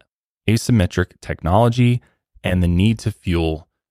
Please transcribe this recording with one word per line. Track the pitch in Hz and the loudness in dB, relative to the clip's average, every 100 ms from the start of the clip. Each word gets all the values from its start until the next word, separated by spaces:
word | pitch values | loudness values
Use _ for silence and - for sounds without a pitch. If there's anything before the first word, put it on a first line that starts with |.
| _ _ _ _ - | _ _ _ _ -6
asymmetric | 113 - 117 90 - 92 _ | -4 0 0 0 0 -4 _
technology, | - - 78 98 120 120 120 123 _ _ _ _ | -12 -8 -2 2 2 2 0 0 _ _ _ _
and | 92 92 | -4 0
the | 87 | 0
need | 87 104 113 | 2 2 0
to | - | -4
fuel | - - 85 82 78 - _ _ | -8 -4 -2 -2 -4 -10 _ _